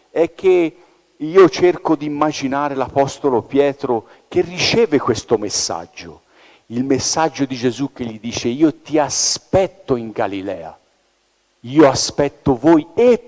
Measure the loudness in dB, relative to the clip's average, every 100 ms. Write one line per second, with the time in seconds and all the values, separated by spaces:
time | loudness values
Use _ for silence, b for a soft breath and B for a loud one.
0 | b -4 -4 -2 0 2 0 b b b
1 | _ _ 0 6 6 6 2 2 0 -2
2 | -2 -2 -2 -2 -4 -4 -4 -4 -2 0
3 | -2 -2 0 0 0 2 2 0 -4 -4
4 | b b _ -4 -2 -4 -2 0 2 2
5 | 0 -2 -2 -2 -2 -6 -6 -8 -12 -18
6 | -20 -20 b b b b -10 -6 -2 -2
7 | -2 -2 -2 -2 -6 -2 -4 -4 -6 -8
8 | -12 -10 -10 -6 -6 0 0 0 -4 -2
9 | -2 -2 -4 -4 -2 -2 -2 -6 -6 -4
10 | -4 -6 -6 -6 -8 -10 -12 -20 _ _
11 | _ _ _ _ _ _ -2 4 6 4
12 | -2 -2 -4 -2 -2 0 4 4 2 2
13 | 4 4